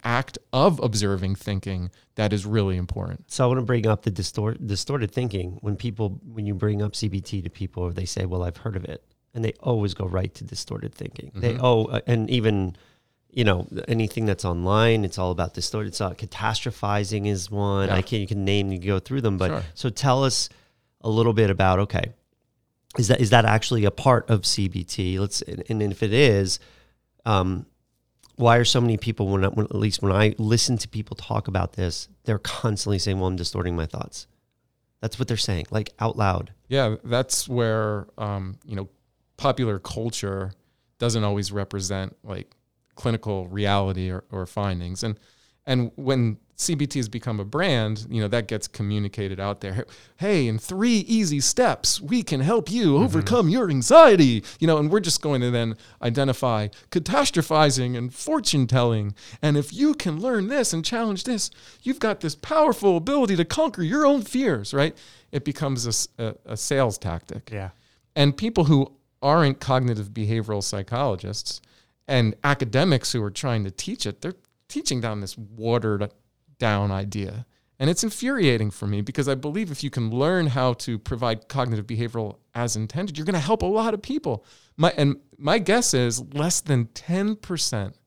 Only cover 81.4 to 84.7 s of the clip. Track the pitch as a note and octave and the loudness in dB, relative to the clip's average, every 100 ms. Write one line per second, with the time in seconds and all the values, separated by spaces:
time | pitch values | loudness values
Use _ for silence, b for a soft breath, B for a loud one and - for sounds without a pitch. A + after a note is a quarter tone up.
81.4 | - C3+ A#2+ A2 G#2 A2+ A#2 A#2 G#2+ - | -4 -4 -2 -2 -4 -4 -4 -4 -8 -10
82.4 | _ A#2 A#2+ G#2+ A2 C#3 G3+ D3+ D#3 F#3 | _ -6 -4 -4 -4 -6 -6 -6 -2 -2
83.4 | C#3+ A3 F3+ G#3+ A3+ G#3+ - D4 E3+ A2 | 0 0 0 0 0 -2 -4 -6 -4 -6
84.4 | b b b | b b b